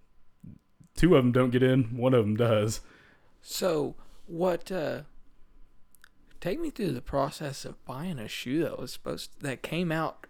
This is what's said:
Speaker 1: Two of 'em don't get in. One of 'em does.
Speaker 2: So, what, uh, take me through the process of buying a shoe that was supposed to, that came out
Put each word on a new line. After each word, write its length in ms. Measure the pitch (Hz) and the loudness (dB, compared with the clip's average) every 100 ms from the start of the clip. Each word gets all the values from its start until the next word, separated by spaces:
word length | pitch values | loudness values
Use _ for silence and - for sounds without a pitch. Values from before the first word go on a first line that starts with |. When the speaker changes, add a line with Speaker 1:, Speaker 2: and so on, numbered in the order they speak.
| _ - - - - - _ _ - - | _ -20 -20 -20 -20 -20 _ _ -14 2
Speaker 1:
Two 200 | 160 160 | 6 8
of 80 | |
'em 80 | 123 | 8
don't 180 | 123 127 | 4 4
get 120 | 123 | 4
in. 340 | 127 131 113 123 | 6 4 2 0
One 160 | 127 | 4
of 100 | 127 | 4
'em 120 | 104 107 | 4 2
does. 440 | 117 110 107 107 - - - _ _ _ | 4 4 2 -2 -8 -20 -20 _ _ _
Speaker 2:
So, 540 | - - 190 156 139 - - - - | -12 -2 0 0 -2 -6 -14 -16 -12
what, 440 | 165 185 170 - | -2 0 0 -4
uh, 320 | 185 135 131 147 - - - - - - - - - - - - - | -4 -4 -6 -10 -18 -20 -20 -20 -20 -20 -20 -20 -20 -20 -20 -20 -8
take 200 | 170 269 | -6 -4
me 100 | 330 | -4
through 220 | - 190 | -2 -4
the 80 | 127 | -4
process 640 | - 139 139 - 151 135 | -2 -2 -2 -4 -8 -8
of 180 | 123 120 | -12 -14
buying 340 | - 131 180 147 | -12 -8 -8 -8
a 100 | 110 | -8
shoe 340 | - 123 147 | -8 -2 -2
that 160 | 147 - | -2 -4
was 140 | 123 | -8
supposed 400 | - 131 143 - - | -8 -8 -8 -10 -10
to, 40 | |
that 180 | 143 123 | -8 -8
came 280 | - 160 180 | -6 -2 -2
out 360 | 160 156 - | 0 -2 -6